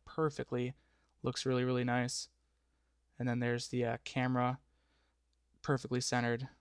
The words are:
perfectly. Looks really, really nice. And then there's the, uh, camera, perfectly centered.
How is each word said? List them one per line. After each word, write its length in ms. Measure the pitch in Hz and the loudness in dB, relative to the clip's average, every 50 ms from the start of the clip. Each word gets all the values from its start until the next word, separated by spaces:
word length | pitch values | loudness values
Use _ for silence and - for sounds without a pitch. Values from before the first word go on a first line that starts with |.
| - | -10
perfectly. 680 | - - - 160 151 143 - 131 - - 123 123 123 135 _ _ _ _ _ _ _ _ _ - | -10 -2 0 0 0 0 -2 -6 -4 -2 -2 -2 -2 -6 _ _ _ _ _ _ _ _ _ -4
Looks 200 | 123 123 - - | -4 -4 -2 0
really, 200 | 131 131 127 123 | 0 2 2 2
really 180 | 127 127 123 123 | 2 2 2 2
nice. 460 | 123 120 123 123 123 - - - - _ _ _ _ _ _ _ _ _ _ _ _ _ _ _ _ _ - | 2 2 2 0 0 -2 -6 -8 -10 _ _ _ _ _ _ _ _ _ _ _ _ _ _ _ _ _ -4
And 100 | 123 127 | -2 0
then 120 | 120 120 | 0 2
there's 260 | 123 120 120 120 120 | 2 0 0 0 -2
the, 180 | - - 123 120 | -2 -2 0 0
uh, 120 | 117 117 120 - | 0 0 -2 -4
camera, 560 | - - 135 127 127 127 123 123 123 127 135 _ _ _ _ _ _ _ _ _ _ _ _ _ _ _ _ _ _ _ _ | -4 -2 0 2 2 4 4 4 2 2 -2 _ _ _ _ _ _ _ _ _ _ _ _ _ _ _ _ _ _ _ _
perfectly 400 | - - 147 131 - - 127 123 | -2 0 0 0 0 -2 -2 -2
centered. 460 | 127 - - 123 120 120 120 117 135 131 - - | 0 0 0 0 2 2 0 -2 -4 -6 -12 -16